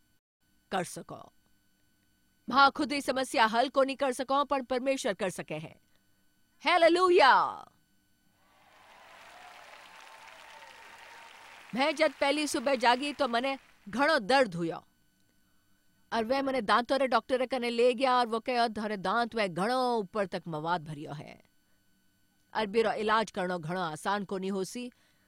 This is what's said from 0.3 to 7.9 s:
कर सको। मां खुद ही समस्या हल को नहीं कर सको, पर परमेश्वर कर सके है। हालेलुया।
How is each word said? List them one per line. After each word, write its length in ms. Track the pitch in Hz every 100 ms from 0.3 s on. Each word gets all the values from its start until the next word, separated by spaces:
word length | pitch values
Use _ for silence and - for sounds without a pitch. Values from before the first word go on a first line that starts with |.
| _ _ _ -
कर 140 | -
सको। 480 | 170 - - 139 - _ _ _ _ _ _ _ _ _ _ _ -
मां 220 | 247 277
खुद 220 | - 277
ही 80 | 285
समस्या 440 | 285 262 254 285 220
हल 220 | 233 262
को 140 | 269
नहीं 140 | 269 269
कर 160 | 277
सको, 320 | 254 262 269
पर 180 | 277 277
परमेश्वर 520 | 254 254 269 269 240
कर 160 | 190 190
सके 240 | - 170
है। 200 | 156 160 - _ _ _ _ _ _ _ _
हालेलुया। 680 | 285 349 330 349 370 359 - 202 143 90 - _ _